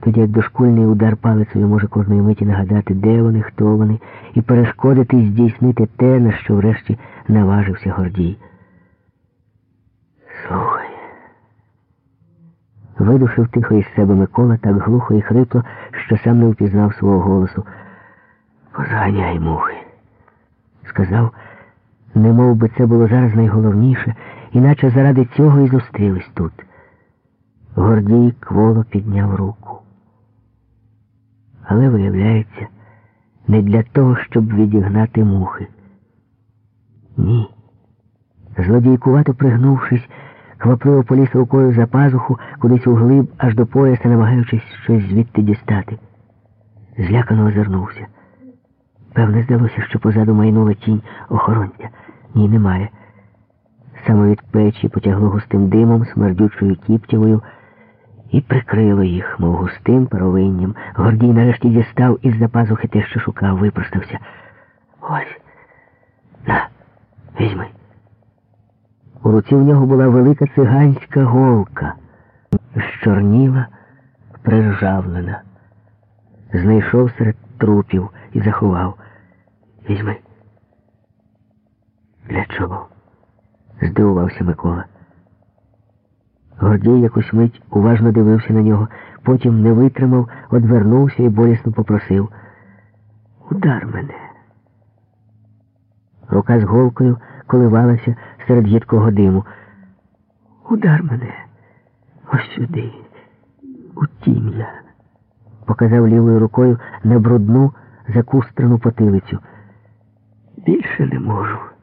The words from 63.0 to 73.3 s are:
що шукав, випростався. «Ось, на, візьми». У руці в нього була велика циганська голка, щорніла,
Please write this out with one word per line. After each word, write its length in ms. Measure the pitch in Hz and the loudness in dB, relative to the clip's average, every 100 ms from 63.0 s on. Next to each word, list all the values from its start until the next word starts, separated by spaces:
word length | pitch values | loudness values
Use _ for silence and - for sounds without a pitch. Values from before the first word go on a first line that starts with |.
що 180 | 98 - | -4 -6
шукав, 380 | - - 98 95 | -8 -6 -4 -2
випростався. 600 | - 190 - 196 - - - - - _ _ _ _ _ | -2 -4 -8 -8 -8 -16 -16 -20 -20 _ _ _ _ _
«Ось, 400 | - 151 - - _ _ _ _ _ _ _ _ _ _ - | -10 -10 -10 -18 _ _ _ _ _ _ _ _ _ _ -6
на, 220 | - - _ _ _ _ _ - - | -6 -6 _ _ _ _ _ -20 -6
візьми». 260 | 110 95 - - _ _ _ _ _ _ _ _ _ _ _ _ _ - | -6 -6 -12 -18 _ _ _ _ _ _ _ _ _ _ _ _ _ -6
У 80 | 107 | 0
руці 240 | 107 - | 0 2
в 80 | 139 | 2
нього 240 | 139 147 131 | 4 4 4
була 220 | 135 131 | 4 4
велика 380 | 123 127 147 143 | 4 4 2 0
циганська 800 | - 123 135 147 135 - - | 0 2 4 2 2 -4 -2
голка, 720 | 131 123 131 117 95 - - - _ _ _ _ _ - - - - - | 2 2 2 2 -2 -8 -10 -10 _ _ _ _ _ -6 -6 -10 -8 -4
щорніла, 640 | - 101 101 | -2 0 2